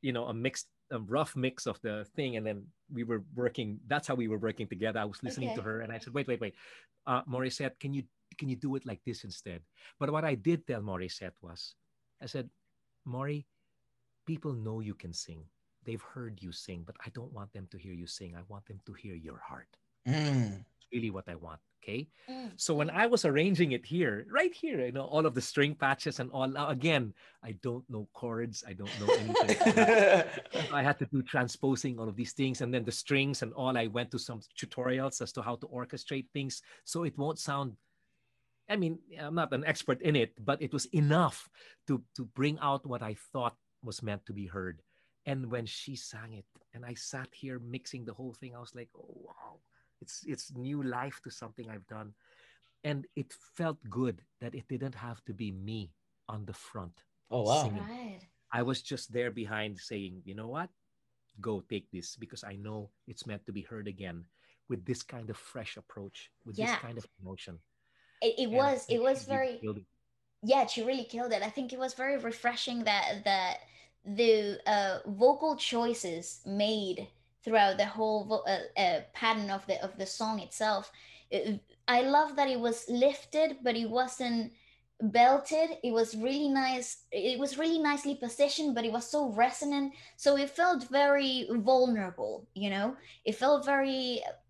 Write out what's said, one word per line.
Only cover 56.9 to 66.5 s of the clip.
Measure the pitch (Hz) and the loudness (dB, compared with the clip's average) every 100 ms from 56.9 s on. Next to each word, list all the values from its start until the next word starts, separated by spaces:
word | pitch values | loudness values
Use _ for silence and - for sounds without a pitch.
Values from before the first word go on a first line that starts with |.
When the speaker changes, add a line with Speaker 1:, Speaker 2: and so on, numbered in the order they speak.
| - _ _ _ | -14 _ _ _
Speaker 3:
Oh, | 123 | 0
wow. | 107 139 | 4 4
Speaker 1:
singing. | 131 101 101 | 4 -2 -6
Speaker 2:
Right. | 240 240 190 - _ _ | -10 -12 -14 -18 _ _
Speaker 1:
I | 120 | -2
was | 123 127 | 0 -2
just | - 135 - | -4 -8 -6
there | 113 123 | -2 -2
behind | 107 107 107 107 95 | -4 -6 -4 -4 -6
saying, | - 107 98 92 | -10 -8 -8 -10
"You | 90 | -14
know | 101 113 | -12 -8
what? | 139 180 _ _ _ _ _ _ - | -8 -8 _ _ _ _ _ _ -10
Go | 107 104 | -4 -4
take | 87 104 - | -2 -6 -6
this, | 92 85 - | -12 -10 -12
because | 110 - | -14 -14
I | 101 98 | -12 -12
know | 104 107 104 _ - | -10 -10 -10 _ -18
it's | 117 - | -14 -10
meant | 104 - | -10 -8
to | |
be | 101 | -10
heard | 98 113 101 | -10 -10 -10
again | 95 95 85 85 _ _ _ _ | -8 -10 -10 -14 _ _ _ _
with | 120 | -8
this | 90 120 | -4 -6
kind | - 127 110 | -6 -12 -10
of | 104 | -10
fresh | - 127 110 - | -10 -10 -10 -12
approach, | - - 98 - - _ | -14 -12 -12 -14 -20 _
with | - | -12